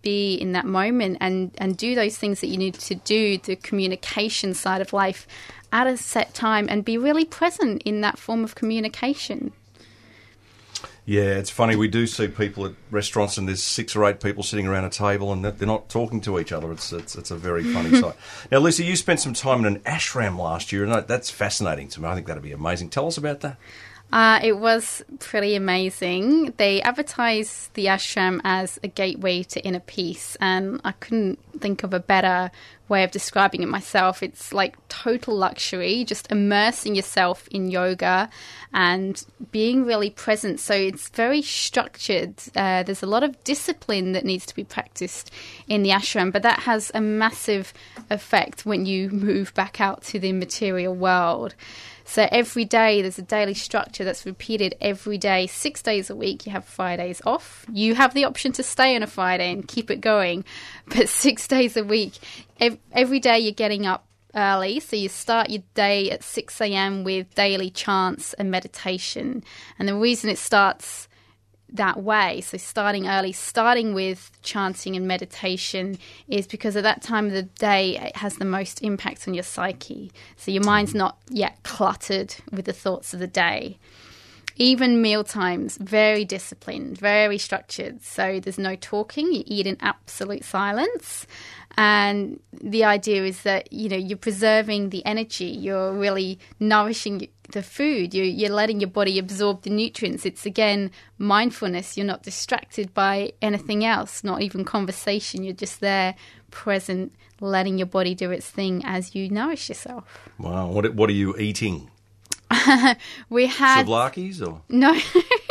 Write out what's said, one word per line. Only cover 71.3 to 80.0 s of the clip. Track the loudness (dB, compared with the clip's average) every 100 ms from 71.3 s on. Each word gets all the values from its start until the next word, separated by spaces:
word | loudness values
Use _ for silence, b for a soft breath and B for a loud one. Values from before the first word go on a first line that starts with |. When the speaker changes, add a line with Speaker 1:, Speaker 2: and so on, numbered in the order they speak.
| b _ _ _
Speaker 1:
that | -2 -2 -2
way, | 0 2 2 0
so | -8 -12
starting | -8 -2 0 0 0
early, | 0 0
starting | -4 -4 2 4 4 2
with | -2 -2 -4 -10 _
chanting | -8 -2 -2 -4 -6 -4
and | -2
meditation, | -2 -4 -6 -4 -4 -4 -4 -6 -8 B B -4
is | -2 -2
because | -4 -2 0
at |
that | 2 0
time | -2 -2 0
of |
the | -2
day, | -6 -2 2 4 2 -2
it | -8 -8
has | -8 -4
the |
most | -2 -2 -4 -6
impact | -4 -4 -4 -6 -6
on |
your | -6
psyche. | -6 -4 -4 -6 -12 -14